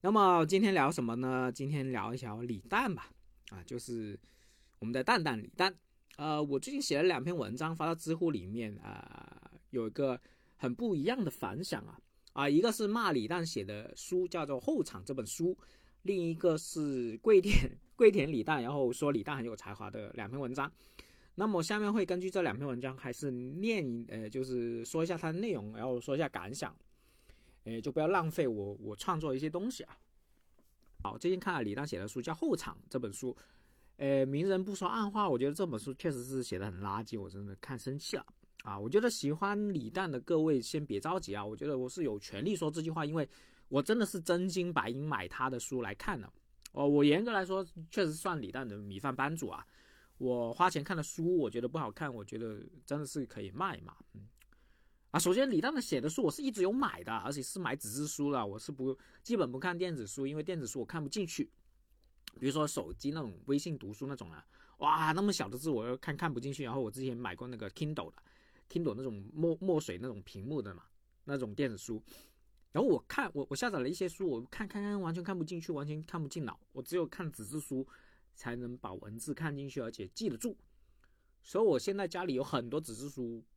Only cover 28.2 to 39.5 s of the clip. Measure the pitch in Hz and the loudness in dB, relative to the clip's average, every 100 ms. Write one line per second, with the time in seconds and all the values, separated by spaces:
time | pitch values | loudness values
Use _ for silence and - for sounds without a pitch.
28.2 | 160 156 139 107 101 101 107 104 - 165 | 2 2 0 0 -4 -6 -10 -6 -2 -2
29.2 | 151 131 156 170 214 254 - - _ _ | 0 0 0 -2 -4 -6 -12 -18 _ _
30.2 | _ _ _ _ _ _ - - 101 110 | _ _ _ _ _ _ -20 -6 -4 0
31.2 | 170 185 185 170 104 101 147 87 101 - | 0 2 0 0 0 -2 -2 -4 -4 -4
32.2 | 120 160 330 190 - - - 135 113 98 | -4 -2 0 0 -2 -12 -8 -6 -4 -4
33.2 | 127 - - - - _ - - 139 139 | -6 -6 -14 -20 -20 _ -20 -4 2 4
34.2 | 135 139 190 185 190 196 185 226 208 208 | 4 2 2 2 0 -2 -2 0 0 2
35.2 | 196 123 139 160 185 113 139 127 170 135 | 2 4 2 0 -2 -2 -6 -4 -2 -2
36.2 | 123 135 120 92 101 90 98 101 113 110 | -4 -4 -2 -4 -4 -4 -4 -4 -4 -6
37.2 | 95 95 101 95 - 131 - 139 - - | -8 -10 -10 -12 -8 -6 -4 -6 -4 -6
38.2 | - - - _ 107 101 107 196 240 - | -8 -20 -20 _ -8 -4 2 4 4 0
39.2 | 139 156 202 | -2 0 0